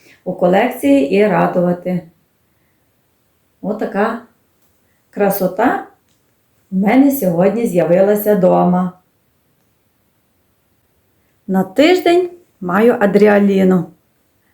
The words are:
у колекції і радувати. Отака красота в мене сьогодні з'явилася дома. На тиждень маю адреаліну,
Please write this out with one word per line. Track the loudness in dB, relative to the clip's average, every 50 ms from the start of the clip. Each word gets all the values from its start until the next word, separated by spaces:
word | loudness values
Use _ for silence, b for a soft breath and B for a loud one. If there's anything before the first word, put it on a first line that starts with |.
| B B B B B
у | -12 -6
колекції | -2 0 0 2 2 0 -2 -4 -4 0 0 2 2 0 0
і | 0 0 0 2
радувати. | 0 0 0 0 0 -2 -2 -2 -2 -4 -6 -6 -6 -6 -8 -10 _ _ _ _ _ _ _ _ _ _ _ _ _ _ _ _ _ _ _ _ _ _ _ _ _ _ _ _ _ _
Отака | -10 -10 -8 -8 -8 -6 -4 -4 -4 -4 -4 -8 -14 _ _ _ _ _ _ _ _ _ _ _ _ _ _ _ _ _
красота | -6 -2 -2 -2 -2 -2 -4 -4 -2 -2 -2 -2 -2 -4 -8 -14 _ _ _ _ _ _ _ _ _ _ _ _ _ _ _ -8
в | -4
мене | -2 0 2 2 4 2 2
сьогодні | 0 -2 -2 -2 0 0 0 0 0 -2 -4 -2
з'явилася | 0 0 0 2 2 2 2 2 0 0 0 0 0
дома. | 2 2 2 2 2 2 2 0 0 -2 -4 -8 _ _ _ _ _ _ _ _ _ _ _ _ _ _ _ _ _ _ _ _ _ _ _ _ _ _ _ _ _ _ _ _ _ _ _ _ _ _ _ _ _ _ _ _ _ _ _ _ _ -10 -4
На | -2 -2 -2
тиждень | -2 0 2 2 4 2 2 2 0 0 0 0 -4 -8 -18 _ _ _ -12
маю | -8 -4 -2 2 2 2 2 2
адреаліну, | 0 2 2 4 4 4 4 2 2 2 2 2 2 2 2 0 -2 -4 -12 _ _ _ _ _ _ _ _ _ _ _